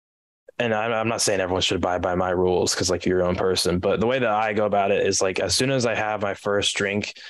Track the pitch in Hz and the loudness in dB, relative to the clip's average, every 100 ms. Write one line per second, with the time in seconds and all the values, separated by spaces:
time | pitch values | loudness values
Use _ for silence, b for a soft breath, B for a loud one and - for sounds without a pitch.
0 | _ _ _ _ - - 120 107 113 110 | _ _ _ _ -20 -4 0 0 0 0
1 | 110 113 - 98 92 92 - 92 92 90 | 0 0 0 0 0 0 0 0 0 0
2 | 92 90 90 90 92 90 95 - 92 87 | 0 0 0 2 2 2 0 0 -2 -2
3 | - 92 90 90 95 90 90 90 98 87 | 0 0 2 0 0 0 0 0 0 2
4 | 113 131 120 107 110 104 107 101 98 98 | 2 2 2 2 0 0 2 2 2 2
5 | 92 92 98 90 101 - 131 135 120 107 | 2 2 0 0 -2 0 0 0 0 -2
6 | 107 107 101 95 104 101 98 - 101 104 | -2 -2 -4 -4 -2 0 0 -2 -2 -2
7 | 101 - B | -4 -10 B